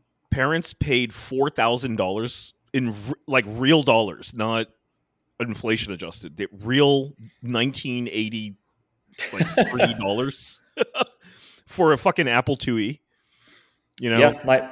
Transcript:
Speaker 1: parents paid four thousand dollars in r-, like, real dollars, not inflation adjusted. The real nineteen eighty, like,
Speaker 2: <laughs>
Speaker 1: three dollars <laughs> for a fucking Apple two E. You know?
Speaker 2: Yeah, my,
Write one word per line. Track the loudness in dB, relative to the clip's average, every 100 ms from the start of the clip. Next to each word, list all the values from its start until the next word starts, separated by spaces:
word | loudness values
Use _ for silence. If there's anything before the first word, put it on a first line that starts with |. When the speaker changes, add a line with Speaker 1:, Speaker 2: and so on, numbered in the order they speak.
| _ _ -6
Speaker 1:
parents | -2 0 -2 -4
paid | -6 0 0 0
four | -6 -8 -2 -2
thousand | 2 0 0 -2 -2
dollars | -2 -2 -4 -8 -16 _ _
in | -2 -2
r-, | -4 -8 -10 -2
like, | 0 0
real | -2 4 4
dollars, | 6 4 4 -4 -12
not | -6 -2 -2 -4 _ _ _ _ _ _ -10
inflation | -8 -6 -2 -2 -2
adjusted. | -8 -10 -12 -14 -10
The | -10 -8
real | -2 4 4 4 0 -12 -20 _
nineteen | -6 -2 0 -2 -8 -6 -6
eighty, | -4 -4 -4 -8 -12 _ _ _ _ _ -14 -8
like, | -2 0
Speaker 2:
<laughs> | 2 2
Speaker 1:
three | 4 2
dollars | 2 -2 0 -2 -4 -12 -14 _ -6
<laughs> | -4 -2 -4 _ -20 -20 -20 -20 -10
for | 2 4
a | 4
fucking | 2 0 2
Apple | 2 0 -2
two | 0 0
E. | -2 -4 _ _ _ _ _ _ _ _ _ -6
You | 0
know? | 6
Speaker 2:
Yeah, | 6 4
my, | 2 2 2